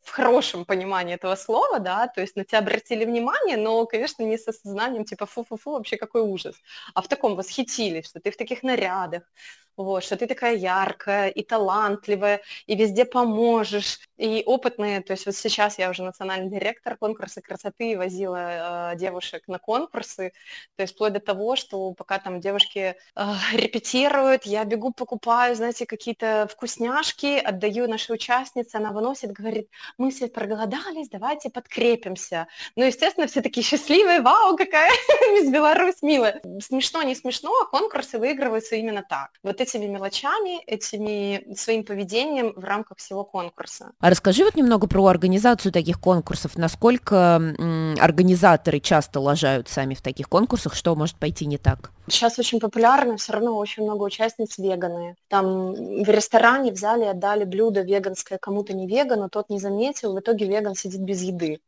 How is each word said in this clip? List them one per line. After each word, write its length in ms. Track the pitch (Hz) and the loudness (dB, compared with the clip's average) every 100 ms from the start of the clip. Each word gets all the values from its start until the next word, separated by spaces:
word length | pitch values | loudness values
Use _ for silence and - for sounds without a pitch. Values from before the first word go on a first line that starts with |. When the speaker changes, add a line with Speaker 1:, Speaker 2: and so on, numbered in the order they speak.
Speaker 1:
В 60 | - | -10
хорошем 540 | - 247 247 - 185 175 | 0 4 4 2 -6 -4
понимании 500 | 190 185 190 175 175 | -4 -2 -4 -4 -6
этого 200 | 190 190 | -4 -6
слова, 440 | - 226 554 339 | -2 0 2 0
да, 280 | 185 190 247 | -2 -2 -4
то 120 | - | -4
есть 140 | 196 - | -8 -8
на 80 | |
тебя 160 | 196 220 | -2 0
обратили 460 | 208 226 - 226 226 | 2 -2 -2 -4 -2
внимание, 520 | 233 240 480 480 240 | -2 -2 0 0 0
но, 280 | 220 226 226 | 0 0 0
конечно, 380 | 226 285 - | -2 -4 -4
не 140 | 220 226 | -4 -4
с 100 | 226 | -6
осознанием, 580 | 220 202 202 233 240 214 | -12 -8 -6 -4 -4 -8
типа, 200 | 196 208 | -10 -10
"Фу-фу-фу, 460 | - 233 220 - | -10 -12 -12 -8
вообще 240 | 294 220 214 | -8 -6 -8
какой 240 | 220 233 | -4 -2
ужас". 320 | 220 185 - - _ - - - | -2 -4 -10 -16 _ -20 -8 -6
А 60 | |
в 60 | - | -4
таком 280 | 277 - 175 | -2 -2 -2
восхитились, 720 | 190 - 240 - 214 165 156 | -6 -6 -6 -4 -4 -4 -10
что 120 | - | -8
ты 120 | 202 | -8
в 60 | 208 | -6
таких 260 | 220 247 | -8 -6
нарядах, 600 | 262 247 190 185 180 170 - _ - - _ - | -2 -2 -2 -2 -6 -8 -12 _ -20 -20 _ -12
вот, 260 | 190 190 | -4 -4
что 140 | 180 196 | -4 -4
ты 100 | 240 | -4
такая 280 | 262 240 226 | -2 -2 0
яркая 760 | 185 185 190 - - 202 196 | 0 0 0 -4 -2 0 0
и 140 | - | -4
талантливая, 960 | 208 226 196 202 208 202 - 202 202 202 - - - | -2 0 0 0 0 -2 -4 -2 0 0 -4 -14 -4
и 80 | 202 | 0
везде 300 | 220 196 247 | 2 2 2
поможешь, 920 | 247 240 214 233 233 208 208 202 - _ - | 2 0 2 2 2 0 -4 -6 -8 _ -6
и 260 | 220 220 - | -4 -2 0
опытные. 560 | 254 262 240 208 202 | 0 0 -2 -4 -4
То 120 | 185 | -4
есть 120 | 190 - | -6 -6
вот 100 | 196 | -4
сейчас 440 | 220 208 208 202 | -2 0 0 0
я 100 | 185 | -4
уже 140 | 180 | -4
национальный 460 | 185 185 190 190 185 | -8 -8 -6 -6 -6
директор 460 | 202 196 233 - 240 | -4 -6 -6 -10 -6
конкурса 440 | 214 220 185 - | -6 -6 -10 -16
красоты 500 | - 190 202 - 233 | -16 -12 -12 -8 -4
и 40 | 208 | -4
возила, 960 | 185 180 190 180 175 170 170 175 175 | -4 -4 -6 -6 -6 -6 -8 -6 -8
э, 40 | 175 | -6
девушек 460 | 185 180 - 165 - | -6 -8 -10 -12 -10
на 120 | 180 | -10
конкурсы, 760 | - 233 330 - - - 185 - - - - - | -4 -4 -4 -8 -10 -10 -10 -10 -20 -20 -16 -8
то 80 | |
есть 100 | 190 - | -8 -2
вплоть 180 | 214 | -2
до 60 | 202 | -2
того, 340 | 202 190 214 262 | -4 -4 -2 -4
что 380 | - 196 190 | -4 -8 -8
пока 260 | 180 - 196 | -10 -6 -6
там 220 | 196 180 | -6 -6
девушки, 540 | 185 202 196 202 190 180 _ - | -4 -4 -4 -6 -6 -8 _ -8
э, 80 | 202 202 190 | -6 -4 -4
репетируют, 920 | 220 - 233 - 254 285 285 269 262 202 | -2 -2 -2 -2 0 2 2 4 2 0
я 200 | 208 214 | -4 -2
бегу, 260 | 220 240 | -4 -4
покупаю, 640 | 240 247 226 233 233 247 233 | -6 -8 -6 0 2 2 0
знаете, 300 | 233 233 240 | -4 -4 -8
какие-то 640 | 220 - 226 226 214 214 | -10 -8 -6 -2 0 -2
вкусняшки, 840 | - 240 - 233 269 311 - 285 285 | -4 -10 -6 -2 -2 -2 -4 -2 0
отдаю 480 | - 190 208 208 240 | -2 -2 -2 -2 -2
нашей 260 | 220 - 226 | -4 -6 -6
участнице, 600 | - 247 262 - 240 220 | -2 -2 -2 -8 -6 -6
она 160 | 214 | -6
выносит, 400 | 208 226 269 220 | -4 -4 -4 -10
говорит: 380 | 202 214 214 214 - - - | -10 -8 -8 -8 -16 -16 -4
"Мы 140 | 262 | -4
все 160 | 269 240 | -2 -8
проголодались, 840 | 226 208 214 220 262 381 320 277 | -6 -6 -4 -4 -6 -8 -10 -10
давайте 400 | 196 226 294 277 | -8 -6 -6 -6
подкрепимся". 1000 | 254 - - 240 233 214 185 - 170 165 - - - | -10 -10 0 2 2 -2 -10 -8 -8 -8 -12 -10 0
Ну, 80 | 262 | 2
естественно, 420 | 247 330 370 302 | 4 0 2 -2
все 140 | - | 0
такие 220 | 240 - | -2 -2
счастливые: 580 | 220 294 - 320 403 349 | 0 0 4 4 6 6
"Вау, 360 | 247 381 403 370 | 6 6 6 4
какая 340 | 381 311 330 | 2 4 6
<laughs> 400 | 480 494 605 494 | 4 4 6 6
мисс 160 | 415 294 | 6 4
Беларусь 520 | 269 302 330 370 359 | 4 6 6 4 2
милая!" 400 | 294 294 226 - 180 190 | 2 4 4 0 -8 -14
Смешно, 400 | 208 262 254 330 | -4 -2 -2 -2
не 120 | 285 254 | -2 -2
смешно, 360 | 254 240 302 494 | -4 -6 0 0
а 40 | 427 | 2
конкурсы 540 | 311 427 285 262 233 | 0 0 -4 -6 -4
выигрываются 560 | 240 277 277 220 220 226 | -2 -2 -2 -2 -4 -4
именно 280 | 226 208 196 | -4 -6 -6
так. 220 | 139 139 _ | -8 -8 _
Вот 180 | 190 196 | -6 -4
этими 240 | 254 233 208 | -4 -4 -6
мелочами, 800 | 196 196 - 277 403 392 359 - | -6 -6 -4 -2 -2 -2 -6 -8
этими, 880 | 214 - 208 214 208 202 196 - 196 | -8 -8 -6 -4 -4 -2 -4 -8 -10
своим 280 | - 226 | -4 -4
поведением 720 | 214 202 190 214 285 285 226 190 | -2 -6 -4 -2 0 0 -2 -4
в 80 | |
рамках 340 | 185 202 220 - | -4 -4 -6 -14
всего 260 | - 196 | -12 -10
конкурса. 680 | 196 190 175 - - - - - | -8 -8 -8 -10 -16 -16 -18 0
Speaker 2:
А 100 | 175 | 4
расскажи 340 | 180 202 196 | 4 4 4
вот 120 | 392 311 | 4 4
немного 320 | 254 220 190 | 4 4 4
про 180 | 190 196 | 4 6
организацию 640 | 180 185 190 233 233 196 | 6 4 4 4 4 2
таких 280 | 175 160 175 | 0 0 0
конкурсов. 580 | - 180 - 170 160 - | 4 4 2 -4 -6 -2
Насколько, 580 | 165 - 233 247 - 196 180 165 160 156 | -2 4 4 4 4 6 8 6 4 -2
м, 360 | 170 160 160 156 | -2 0 0 4
организаторы 800 | 165 160 185 180 185 160 - 151 | 4 6 6 8 8 6 4 0
часто 400 | - 160 143 143 | 4 2 2 0
лажают 500 | 139 151 147 135 117 | 2 2 2 0 -2
сами 240 | - 135 | -4 -4
в 80 | 135 | -4
таких 260 | - 135 139 | -6 -8 2
конкурсах, 440 | 170 233 240 170 - | 2 4 0 -2 -2
что 200 | 175 156 | 0 2
может 200 | 156 - | 0 -2
пойти 280 | 151 165 151 | -4 -4 -4
не 120 | 143 | -2
так? 340 | - 131 - _ - | 0 0 -2 _ -4
Speaker 1:
Сейчас 300 | - 233 233 | 2 2 2
очень 200 | 233 233 | 0 0
популярно, 560 | 214 226 226 269 254 214 | 0 4 6 6 4 0
все 160 | - | -2
равно 220 | 214 233 220 | -2 0 0
очень 280 | 208 - | -4 -4
много 200 | 214 208 | -2 -2
участниц 540 | 202 - 220 - 220 - | -2 0 -2 -2 -6 -2
веганы. 580 | 190 180 175 175 170 180 - | -2 0 -2 -4 -8 -12 0
Там 460 | 196 190 185 185 | 2 2 0 -2
в 360 | 190 - 202 208 | -6 -6 -2 2
ресторане 600 | 214 - 226 233 262 262 | 2 4 6 6 4 0
взяли, 340 | 190 208 233 220 | -2 0 2 2
отдали 380 | 185 202 208 196 | 0 0 0 -2
блюдо 360 | 190 226 196 | 0 2 2
веганское 560 | 185 202 190 190 - 190 | 2 0 0 -6 -8 -8
кому-то 340 | - 202 208 | -6 -4 -4
не 140 | 190 185 | -6 -2
вегану, 420 | 233 277 226 196 | 0 2 0 -2
тот 200 | 208 208 | -4 -4
не 100 | 202 | -4
заметил, 540 | 196 202 254 294 220 190 | -4 -2 -2 -2 -6 -4
в 40 | |
итоге 280 | 196 226 202 | 0 0 0
веган 260 | 202 208 190 | 0 -2 -6
сидит 260 | 190 190 | -8 -6
без 200 | 185 196 | -4 -4
еды. 380 | 180 180 165 151 | -4 -4 -4 -6